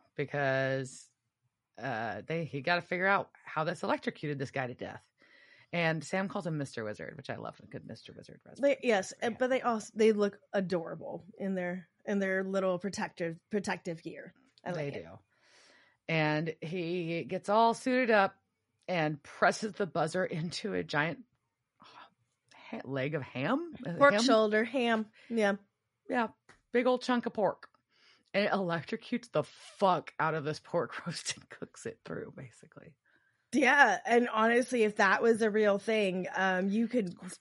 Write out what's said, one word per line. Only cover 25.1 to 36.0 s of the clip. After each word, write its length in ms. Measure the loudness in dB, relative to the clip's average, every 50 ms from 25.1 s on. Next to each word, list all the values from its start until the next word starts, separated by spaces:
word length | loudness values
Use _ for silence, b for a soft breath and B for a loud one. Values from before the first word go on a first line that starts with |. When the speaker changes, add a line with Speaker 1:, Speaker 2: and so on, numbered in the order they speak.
| b b b -6
Speaker 2:
Yeah. 240 | 0 2 2 2 2 0 _ _ _ _ _ _ _ _ _ -4
Speaker 1:
Yeah. 180 | -2 -2 -2 -2 -4 _ _ _ -20 _ _ _ 0
Big 140 | 2 4
old 160 | 4 2 2 0
chunk 220 | 0 0 0 0
of 80 | -2 -2
pork. 360 | 0 0 0 0 -2 -8 -20 _ _ _ b b b b b b b b b -2
And 100 | 0 0
it 60 | 2 0
electrocutes 800 | 0 0 -2 -2 -4 -4 -6 -8 -8 -6 -6 -8 -8 -6 -4 -2
the 120 | -2 -2
fuck 680 | -2 -6 -20 -20 -20 -4 0 2 2 2 2 0 -4 -4 -2
out 160 | 0 0 0
of 100 | -2 -4
this 160 | -4 -6 -8 -6
pork 320 | -4 -2 -2 -2 -2 -6 -10
<laughs> 80 | -10
roast 280 | -8 -10 -8 -8 -8 -10
and 120 | -10 -12 -20
cooks 380 | -18 -16 -16 -16 _ -12 -12
it 120 | -12 -12 -12 -12
through, 300 | -10 -10 -8 -10 -10 -12
basically. 580 | -16 -16 -18 -18 -20 -20 -20 _ -20 -20 -20 -20 _ _ _ _ _ _ _ _ _ _ _ 0
Speaker 2:
Yeah. 460 | 2 4 6 8 8 8 8 6 4 2
And 220 | 4 4 4 4 4
honestly, 520 | 4 4 4 4 4 4 2 2 2 2 2
if 120 | 2 4
that 260 | 4 4 4 6 6 6
was 200 | 4 4 4 2
a 80 | 2
real 280 | 2 4 4 4 4 2
thing, 480 | 0 0 0 2